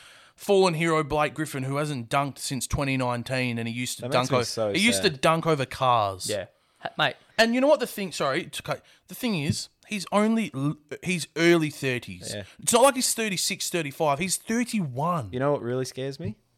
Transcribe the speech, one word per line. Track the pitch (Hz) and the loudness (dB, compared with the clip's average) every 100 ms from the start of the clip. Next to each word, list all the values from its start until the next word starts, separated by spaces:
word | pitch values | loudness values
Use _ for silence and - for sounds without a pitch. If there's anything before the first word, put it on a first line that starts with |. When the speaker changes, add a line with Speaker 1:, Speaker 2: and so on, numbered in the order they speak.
| - - - | -20 -20 -20
Speaker 1:
fallen | - - 196 190 | -10 2 4 6
hero, | 160 165 156 | 4 2 2
Blake | 147 151 151 | 0 0 0
Griffin, | 123 156 139 | -2 -6 -4
who | 131 143 | -4 -4
hasn't | 151 139 113 | -4 -6 -2
dunked | 143 143 131 | 0 0 -4
since | - 127 - | -6 -6 -4
twenty | - 139 135 | -2 0 0
nineteen, | 123 120 117 131 127 117 | 0 -4 -4 -2 -2 -2
and | 117 | -4
he | |
used | 117 123 - | -4 -6 -6
to | |
Speaker 2:
That | 123 | 0
Speaker 1:
dunk | 135 127 | 0 2
Speaker 2:
makes | 127 117 - | 0 0 -2
me | |
Speaker 1:
o-, | 107 | 0
Speaker 2:
so | |
Speaker 1:
he | 127 | 4
used | 220 202 | 4 4
Speaker 2:
sad. | 190 | 0
Speaker 1:
to | 143 | 2
dunk | 170 160 165 | 2 2 2
over | 151 | 0
cars. | 127 - 131 120 101 95 - | -2 0 2 4 2 -2 -4
Speaker 3:
Yeah. | 104 90 _ _ _ | -4 -6 _ _ _
Ha-, | - - | -10 -2
mate. | 147 - _ - | -2 -2 _ 2
Speaker 1:
And | 226 | 2
you | 247 | 4
know | 277 | 6
what | 294 | 4
the | - | 2
thing, | - 196 | -6 -6
sorry, | - 147 147 175 | -2 -2 -2 -4
to | - | -10
cut, | - 147 _ _ - | -8 -8 _ _ -20
the | |
thing | 185 247 185 | -6 -2 0
is, | 143 - - _ - | 0 -2 -4 _ -8
he's | 208 165 | -8 -2
only, | 202 214 226 202 | 2 4 2 0
l-, | 135 139 156 - 131 | -2 -4 -4 -10 -10
he's | 170 180 139 - | -4 -4 -4 2
early | 170 170 156 | 6 6 4
thirties. | - 139 123 - 90 - | -2 -2 -2 -6 -12 -10
Speaker 2:
Yeah. | 104 101 - | -10 -12 -8
Speaker 1:
It's | - | 2
not | 233 | 6
like | 269 262 | 6 4
he's | 240 | 0
thirty-six, | - 220 185 - 185 - | 0 -2 -2 -4 -4 -4
thirty-five. | 175 147 - 156 139 | -2 -4 -2 0 0
He's | 185 - | -2 -4
thirty-one. | - 226 240 220 156 123 160 175 104 | -2 -2 0 -2 -4 -2 -2 -2 -4
Speaker 2:
You | 123 | -2
know | 139 | 0
what | 143 | 0
really | 117 127 | -2 -4
scares | 131 - 135 139 | -4 -6 -8 -8
me? | 175 220 _ | -10 -10 _